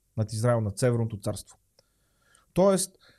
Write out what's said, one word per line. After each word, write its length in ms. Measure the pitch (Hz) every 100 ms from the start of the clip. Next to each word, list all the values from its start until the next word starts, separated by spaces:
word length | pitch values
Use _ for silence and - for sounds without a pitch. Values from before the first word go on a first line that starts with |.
| _ -
над 160 | 107
Израел, 280 | 110 120 117
над 180 | 107 -
Северното 380 | 127 117 113 101
царство.“ 380 | 107 98 - - _ _ _ _ _ _ _ _ _
Тоест, 440 | - 196 190 - _ _